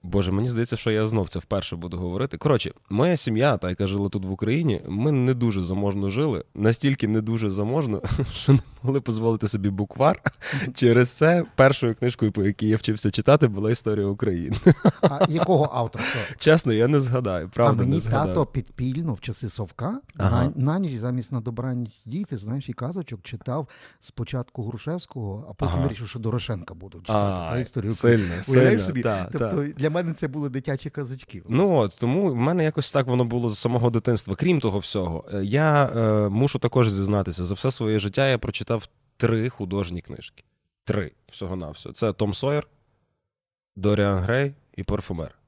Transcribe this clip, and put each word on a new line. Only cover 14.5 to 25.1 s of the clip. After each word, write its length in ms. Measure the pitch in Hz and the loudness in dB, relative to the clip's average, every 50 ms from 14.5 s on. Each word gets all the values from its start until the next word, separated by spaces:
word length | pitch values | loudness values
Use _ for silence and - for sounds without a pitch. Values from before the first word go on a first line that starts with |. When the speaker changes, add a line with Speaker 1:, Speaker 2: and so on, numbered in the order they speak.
| - - - | -4 4 6
Speaker 1:
<laughs> 100 | 180 151 - - 196 - - | 6 6 6 4 0 2 4
Speaker 2:
А 240 | - 165 139 143 147 143 | 2 2 4 2 0 0
якого 420 | 151 165 - - 190 - 151 - - | 2 -2 2 4 4 4 4 2 0
авторства? 460 | 123 117 110 - 117 - - - 120 104 - - - | -4 -4 -4 -4 -6 -6 -4 -4 -4 -6 -8 -8 0
Speaker 1:
Чесно, 340 | - 151 160 165 - 135 | 4 6 6 6 4 2
я 160 | 110 107 117 127 | 4 4 4 4
не 120 | 151 143 | 4 2
згадаю, 500 | 135 123 123 131 127 104 92 87 80 95 - | 2 2 0 -2 0 -2 -4 -4 -6 -4 0
правда, 280 | - 120 120 120 113 | 2 4 4 4 4
Speaker 2:
А 20 | - | 2
мені 100 | 127 139 | 2 2
Speaker 1:
не 60 | 165 | 0
згадаю. 280 | - - - 135 156 185 | 0 0 0 0 0 0
Speaker 2:
тато 180 | 180 175 143 | 0 0 0
підпільно 680 | - - 131 - - - - 123 127 127 151 170 165 113 | 0 -2 -6 -6 -6 -8 -4 -4 -4 -2 -4 -4 -4 -6
в 60 | 95 | -6
часи 280 | - - 107 - - 104 | -6 -10 -8 -8 -8 -8
Совка 520 | - - 107 87 - - 117 165 226 277 - - - - | -6 -8 -8 -8 -8 -8 -6 -6 -6 -8 -10 -16 -8 0
Speaker 1:
Ага. 260 | 98 98 117 120 123 | 0 2 4 4 2
Speaker 2:
на, 80 | 139 - 143 127 143 | 2 0 0 0 0
на 60 | 160 190 | 2 0
ніч 160 | 196 160 131 110 | -2 -2 -4 -4
замість 340 | 110 123 123 123 113 - | -4 -4 -4 -4 -6 -4
"На 80 | 139 120 | -6 -6
добраніч, 520 | 110 123 117 113 120 131 127 123 120 107 _ _ _ | -6 -6 -6 -6 -6 -6 -4 -6 -8 -8 _ _ _
діти", 340 | 107 120 185 202 - 139 104 | -10 -8 -8 -6 -6 -8 -8
знаєш, 300 | 98 107 123 143 - - | -6 -6 -6 -6 -6 -8
і 40 | |
казочок 500 | 120 - 123 131 175 185 160 - 117 98 | -8 -8 -8 -6 -6 -8 -8 -10 -12 -14
читав 460 | - - - - - - 127 156 147 - - - - - _ _ | -12 -14 -14 -10 -8 -6 -6 -6 -6 -8 -14 -20 -20 -20 _ _
спочатку 640 | _ - _ - 123 - - 127 120 - _ - 110 | _ -18 _ -10 -8 -6 -4 -6 -6 -8 _ -8 -8
Грушевського, 840 | 110 117 110 - 147 165 180 - _ | -8 -8 -8 -8 -8 -8 -8 -8 _